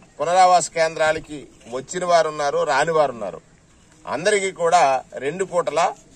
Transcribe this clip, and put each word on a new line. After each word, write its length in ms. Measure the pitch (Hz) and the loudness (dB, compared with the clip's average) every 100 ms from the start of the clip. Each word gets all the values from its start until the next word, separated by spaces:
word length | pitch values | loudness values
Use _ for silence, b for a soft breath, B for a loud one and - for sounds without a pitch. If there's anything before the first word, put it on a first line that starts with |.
| _ - | _ -8
పునరావాస 520 | 156 185 180 180 - | 0 4 6 6 2
కేంద్రాలకి 680 | 165 160 156 156 156 147 147 117 _ 113 | -2 -2 0 0 -2 -8 -16 -16 _ -12
వచ్చిన 300 | 127 135 180 | -12 -8 -6
వారు 240 | 175 170 156 | 2 2 2
ఉన్నారో, 320 | 151 143 160 | -2 -2 -2
రాని 280 | 156 151 156 | 0 0 0
వారు 200 | 160 143 | 2 0
ఉన్నారో, 280 | 117 98 80 _ _ _ _ _ _ - | -2 -10 -10 _ _ _ _ _ _ -10
అందరికీ 440 | 123 190 202 190 | -4 0 -2 -4
కూడా 320 | 170 170 175 139 - - | -4 2 4 4 0 -4
రెండు 300 | 120 135 175 | -8 -8 -6
పూటల 360 | 190 175 151 151 175 - _ | -4 -4 -2 -2 -2 -4 _